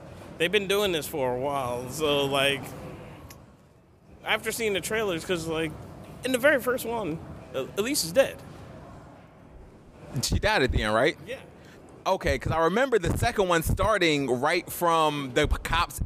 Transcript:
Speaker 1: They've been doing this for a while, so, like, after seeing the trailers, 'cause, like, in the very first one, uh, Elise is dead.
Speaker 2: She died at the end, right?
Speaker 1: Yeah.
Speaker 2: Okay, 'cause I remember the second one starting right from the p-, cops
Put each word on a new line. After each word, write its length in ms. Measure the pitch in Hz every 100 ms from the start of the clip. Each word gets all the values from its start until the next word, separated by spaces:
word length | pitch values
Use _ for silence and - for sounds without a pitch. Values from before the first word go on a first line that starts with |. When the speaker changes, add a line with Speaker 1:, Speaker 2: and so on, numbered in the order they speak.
| - - - -
Speaker 1:
They've 120 | 170
been 160 | 208 196
doing 260 | 196 208
this 140 | 165 135
for 300 | 156 127 123
a 20 |
while, 520 | 135 139 123 123 127
so, 340 | 139 156 143
like, 380 | 139 139 139 139 - - - - - - - - - - - - _ _ - -
after 260 | 160 214 226
seeing 220 | 214 220
the 80 | 190
trailers, 460 | - 220 214 165 160
'cause, 200 | 175 160
like, 260 | 160 160 156 - - - -
in 80 | 254
the 60 | 254
very 220 | 277 285
first 240 | 233 247
one, 320 | 226 233 190 160 - - -
uh, 100 | 131 131 -
Elise 260 | 220 294
is 60 | 165
dead. 260 | 190 254 85 - - - - - - - - - - - - - - - - - 139
Speaker 2:
She 180 | - -
died 220 | 196 214
at 100 | 127
the 100 | -
end, 120 | 110
right? 220 | 110 143 - -
Speaker 1:
Yeah. 100 | 247 - - - - - - -
Speaker 2:
Okay, 320 | 190 165 135
'cause 140 | -
I 120 | 160
remember 340 | 165 196 269 226
the 180 | 165 -
second 280 | 226 226 185
one 160 | 170
starting 800 | 156 - 196 208 170 147 135 123
right 280 | 143 175 -
from 580 | - 175 165 156 147 135
the 120 | 123 147
p-, 100 | -
cops 380 | - 165 170 -